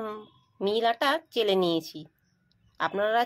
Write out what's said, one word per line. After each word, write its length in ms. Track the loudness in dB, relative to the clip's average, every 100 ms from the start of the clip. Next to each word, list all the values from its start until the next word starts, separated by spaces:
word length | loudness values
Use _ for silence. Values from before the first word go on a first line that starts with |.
| -4 -10 -16 _ _ -6
মিল 260 | -2 2 0
আটা 180 | 2 2 0 -2
চেলে 220 | -2 2 2
নিয়েছি, 360 | 2 0 -4 -16 -20 _ _ _ _ _ _ -6
আপনারা 420 | -4 -2 0 0